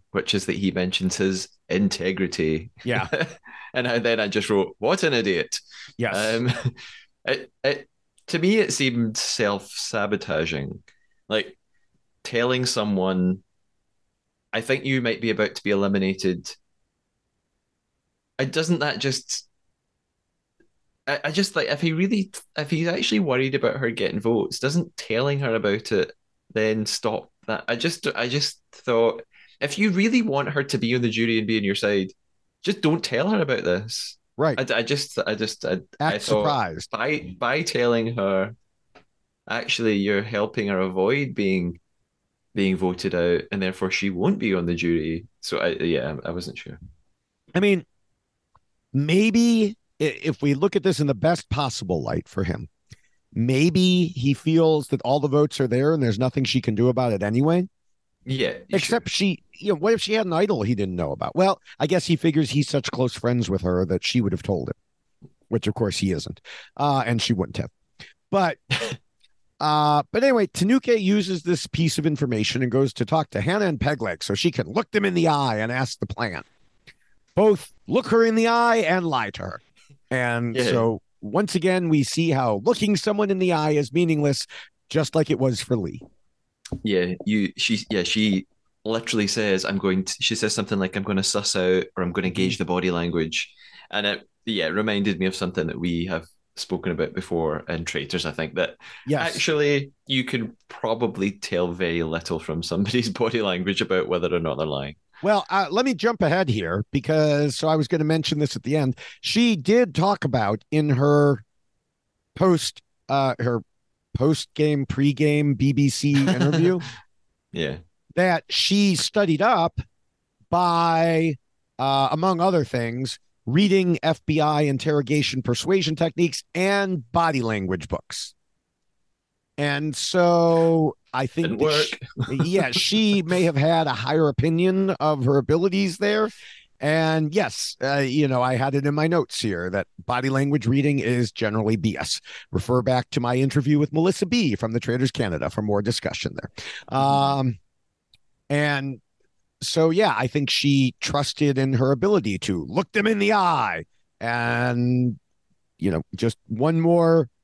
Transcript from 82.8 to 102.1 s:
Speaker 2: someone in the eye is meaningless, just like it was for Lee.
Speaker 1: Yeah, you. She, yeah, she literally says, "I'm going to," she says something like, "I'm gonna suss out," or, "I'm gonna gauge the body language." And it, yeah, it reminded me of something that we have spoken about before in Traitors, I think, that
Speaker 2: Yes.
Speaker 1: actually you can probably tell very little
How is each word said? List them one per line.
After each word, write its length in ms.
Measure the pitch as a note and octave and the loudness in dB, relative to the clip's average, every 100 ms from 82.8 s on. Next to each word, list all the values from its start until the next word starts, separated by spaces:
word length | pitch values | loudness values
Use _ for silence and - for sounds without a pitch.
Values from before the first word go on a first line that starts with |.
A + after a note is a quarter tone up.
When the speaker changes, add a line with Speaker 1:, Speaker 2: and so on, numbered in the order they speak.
| G#3+ | 2
Speaker 2:
someone 360 | G3 G#3+ G#3 G#3 | 0 0 0 0
in 80 | F#3+ | 0
the 120 | F#3 | 2
eye 180 | E3 D3+ | 2 2
is 200 | D3+ C3+ | 0 0
meaningless, 540 | D3 E3+ D3+ D3 C3+ - - - _ _ | 0 2 2 0 0 -6 -14 -20 _ _
just 260 | D#3+ C#3+ D#3+ | -2 0 0
like 120 | D#3 | 0
it 120 | B2 | 2
was 200 | C3 A2 | 0 0
for 140 | - A#2 | -2 -2
Lee. 240 | E2+ - - _ _ _ _ _ - - | -4 -10 -16 _ _ _ _ _ -12 -6
Speaker 1:
Yeah, 300 | A2 F#2 F2+ F2+ - | 0 0 0 -2 -2
you. 260 | G#2+ G2 - | 0 0 -2
She, 220 | - G#2+ - | -2 -2 -2
yeah, 120 | G#2 | -2
she 440 | F2 A2 G#2+ F#2+ - _ _ _ G#2+ | 0 0 2 0 -2 _ _ _ -4
literally 400 | A2+ - A2+ G2+ | -4 -2 -2 0
says, 400 | A#2 G#2 F#2 - | 0 0 0 0
"I'm 100 | G2 | -2
going 280 | F#2+ F#2 F#2 | 0 0 -2
to," 80 | - | -4
she 140 | - | -2
says 200 | A2 G#2+ | 0 -2
something 240 | - G2 G2 | -2 -2 -2
like, 180 | F#2 G#2 | -2 -4
"I'm 60 | |
gonna 200 | G2 F#2+ | -2 -2
suss 320 | F#2+ G2+ - | 0 -2 -2
out," 300 | G2 F#2 F#2 - - | 0 2 2 0 -4
or, 60 | |
"I'm 100 | F2 | -4
gonna 180 | F#2 F#2 | -2 -2
gauge 260 | F2 F#2 - | 0 -2 -2
the 80 | |
body 260 | F2 F2+ F2+ | -2 0 0
language." 640 | F2 E2+ E2 D#2+ - - _ - - - | 0 -2 -2 -2 -4 -8 _ -20 -20 -8
And 160 | G2 G2+ | -4 -2
it, 220 | - - _ - | -4 -10 _ -6
yeah, 220 | G#2 D#2+ | -2 -2
it 20 | |
reminded 480 | F#2+ G#2+ G2+ G2+ F2+ | -2 -2 -2 -2 -2
me 80 | F#2 | -2
of 100 | - | -2
something 300 | F2+ F2+ D#2+ | -4 -4 -4
that 120 | C2 | -4
we 280 | F2 E2+ F2+ | -4 -2 -4
have 200 | E2 - _ _ - | -6 -8 _ _ -14
spoken 340 | - F2+ F#2 | -8 -6 -4
about 200 | E2 D#2 | -4 -4
before 460 | F#2+ - E2+ D#2+ D#2 - | -6 -6 -2 -2 -4 -6
in 160 | E2 | -8
Traitors, 400 | E2+ D2+ D2 F2 | -6 -6 -6 -6
I 80 | D#2+ | -6
think, 220 | D#2 D#2+ | -6 -6
that 220 | - E2+ - - - C3 | -4 -4 -6 -20 -12 -4
Speaker 2:
Yes. 280 | C#3+ E3 - | -2 -2 -2
Speaker 1:
actually 560 | - D3+ D3 C#3+ C#3 - - | 0 0 2 0 -2 -12 -4
you 180 | C3+ | -4
can 320 | B2+ A#2+ G#2+ - - | -2 -4 -6 -12 -20
probably 640 | - A2 A#2 A2+ F#2+ G2 | -8 -4 -2 -2 0 -4
tell 360 | G2+ - F2+ F2 | -4 -4 -2 -2
very 300 | E2+ F2 E2+ | -2 -2 0
little 340 | D#2+ | -2